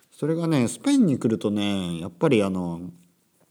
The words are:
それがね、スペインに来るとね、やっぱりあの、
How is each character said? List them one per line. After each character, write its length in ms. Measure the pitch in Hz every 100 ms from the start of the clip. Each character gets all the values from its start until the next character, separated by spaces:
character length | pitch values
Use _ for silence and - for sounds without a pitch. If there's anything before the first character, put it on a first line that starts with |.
| _
そ 160 | - 151
れ 80 |
が 120 | 165 165
ね、 220 | 151 113
ス 100 | -
ペ 100 | 277
イ 60 | 285
ン 80 | 196
に 120 | 127
来 80 | 123
る 100 | 107
と 120 | 107
ね、 480 | 104 101 98 87 85
や 100 | 95
っ 20 |
ぱ 180 | - 160
り 140 | 117
あ 80 | 98
の、 400 | 92 87 85 90 - _ _ _ _ _